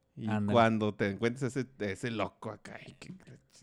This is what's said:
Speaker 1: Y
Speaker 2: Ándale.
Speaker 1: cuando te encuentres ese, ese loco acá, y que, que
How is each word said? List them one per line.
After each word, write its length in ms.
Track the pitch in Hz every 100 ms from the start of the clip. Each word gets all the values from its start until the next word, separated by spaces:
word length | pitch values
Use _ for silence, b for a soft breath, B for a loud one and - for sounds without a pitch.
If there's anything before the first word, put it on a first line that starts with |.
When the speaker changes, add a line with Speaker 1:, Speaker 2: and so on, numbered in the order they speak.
| _ -
Speaker 1:
Y 120 | 110
Speaker 2:
Ándale. 240 | 107 104
Speaker 1:
cuando 400 | 120 113 110 107
te 160 | 98 104
encuentres 460 | 95 117 123 131 135
ese, 120 | 117 -
ese 320 | 104 92 123
loco 400 | 113 92 - 113
acá, 280 | 104 - 113 -
y 80 |
que, 220 | - - 190
que 220 | - 123 _ -